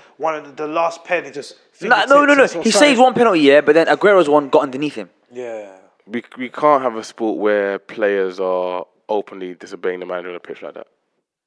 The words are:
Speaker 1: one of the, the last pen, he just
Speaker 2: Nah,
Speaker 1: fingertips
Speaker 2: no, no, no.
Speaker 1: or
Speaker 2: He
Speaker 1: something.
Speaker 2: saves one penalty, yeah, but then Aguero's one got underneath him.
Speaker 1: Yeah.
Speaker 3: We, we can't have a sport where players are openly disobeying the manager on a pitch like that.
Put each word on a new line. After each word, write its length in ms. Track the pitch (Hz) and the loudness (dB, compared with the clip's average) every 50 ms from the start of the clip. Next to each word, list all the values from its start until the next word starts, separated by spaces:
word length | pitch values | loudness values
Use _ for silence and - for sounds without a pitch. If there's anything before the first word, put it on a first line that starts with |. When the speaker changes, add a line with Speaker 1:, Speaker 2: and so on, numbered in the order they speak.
| _ _ _ _ | _ _ _ _
Speaker 1:
one 160 | 143 160 156 | -6 -6 -6
of 100 | 151 147 | -6 -10
the, 220 | 143 135 139 151 | -14 -12 -12 -10
the 20 | 151 | -6
last 340 | 156 170 165 170 - - - | -2 -2 -2 -2 -4 -8 -8
pen, 200 | - 180 165 147 | -6 -4 -4 -4
he 60 | 143 | -8
just 240 | 120 143 131 - - _ _ _ _ _ | -14 -14 -16 -16 -20 _ _ _ _ _
Speaker 2:
Nah, 140 | - 214 247 208 | -2 0 0 0
Speaker 1:
fingertips 100 | 202 254 | 2 4
Speaker 2:
no, 140 | 277 285 285 | 4 4 4
no, 80 | 277 294 | 4 4
no. 80 | 277 247 | 4 4
Speaker 1:
or 40 | |
Speaker 2:
He 20 | - | 2
Speaker 1:
something. 240 | - 170 156 226 196 | 0 -2 -2 0 4
Speaker 2:
saves 280 | 202 294 294 269 220 | 4 4 4 6 4
one 140 | 254 254 233 | 4 4 4
penalty, 260 | - 240 226 190 165 | 2 2 2 4 4
yeah, 200 | 151 139 139 147 147 | 6 6 6 6 6
but 120 | 151 151 | 4 4
then 120 | 160 165 | 4 4
Aguero's 420 | - 147 139 - 202 202 185 165 143 | 2 2 2 4 4 4 4 4 4
one 200 | 147 151 143 135 | 2 2 2 2
got 120 | 143 151 139 | 0 0 0
underneath 340 | 139 127 131 151 147 139 | 0 -6 -8 -8 -8 -8
him. 120 | 113 98 87 _ _ _ _ 123 | -10 -14 -16 _ _ _ _ -16
Speaker 1:
Yeah. 360 | 123 123 117 113 110 104 98 95 95 95 92 _ _ _ | -14 -12 -12 -12 -14 -14 -16 -20 -20 _ _ _ _ _
Speaker 3:
We, 160 | 98 107 120 - - - | -12 -10 -10 -10 -12 -14
we 120 | 123 127 117 | -14 -14 -12
can't 320 | - - 151 151 151 135 131 | -8 -2 0 0 0 2 0
have 140 | 127 110 | -4 -6
a 80 | 110 110 | -6 -12
sport 340 | - - - 117 110 98 - | -14 -10 -6 -4 -4 -4 -2
where 400 | 101 104 104 104 101 98 98 98 | -2 0 0 0 -2 -4 -6 -8
players 600 | - - - 117 107 101 101 98 95 95 90 95 | -10 -14 -6 -2 -2 0 0 0 -2 -4 -4 -6
are 440 | 95 92 92 92 90 90 90 90 82 - _ _ _ - | -4 -4 -2 -2 -4 -4 -6 -8 -10 -12 _ _ _ -6
openly 460 | 107 104 95 - 104 98 95 92 87 | -6 -4 -4 -8 -12 -14 -14 -14 -14
disobeying 460 | 82 - 92 98 87 87 92 90 90 | -16 -16 -18 -16 -8 -6 -6 -6 -6
the 60 | 90 | -8
manager 220 | 90 90 90 87 90 | -10 -10 -10 -10 -12
on 40 | 87 | -14
a 60 | 87 | -14
pitch 200 | - - 80 - | -14 -16 -16 -16
like 140 | - 73 - | -16 -16 -16
that. 140 | - - _ _ _ _ _ _ _ _ _ _ _ _ | -18 -20 _ _ _ _ _ _ _ _ _ _ _ _